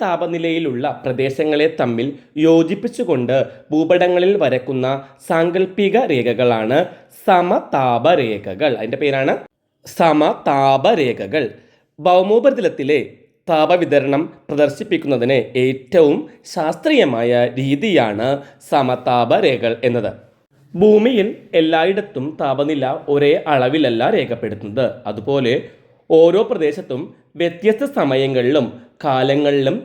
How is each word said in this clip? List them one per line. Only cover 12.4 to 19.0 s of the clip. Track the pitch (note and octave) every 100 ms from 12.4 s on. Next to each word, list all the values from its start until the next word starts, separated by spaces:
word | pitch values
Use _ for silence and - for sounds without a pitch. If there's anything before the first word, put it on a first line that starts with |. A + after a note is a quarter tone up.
| C#4 A#3+ F3 C3+ C#3 D3 G2+ - _ _ -
താപവിതരണം | D#3 D#3 F3 D3+ C#3+ C3 C#3 E3+ - -
പ്രദർശിപ്പിക്കുന്നതിന് | D3 D3 C#3+ - E3 C#3+ B2+ C#3 C3+ A2 B2+
ഏറ്റവും | B2+ C3+ - F3+ D3+ G3 - -
ശാസ്ത്രീയമായ | - F3+ D#3 E3+ D#4 C#4+ D#3+ A#2 A#2+ A#2+ A#2+ A#2+
രീതിയാണ് | C3+ C#3+ A3 D#3+ A2+ G#2 B2 C#3 - _ -
സമതാപരേഖകൾ | D3+ B2+ B2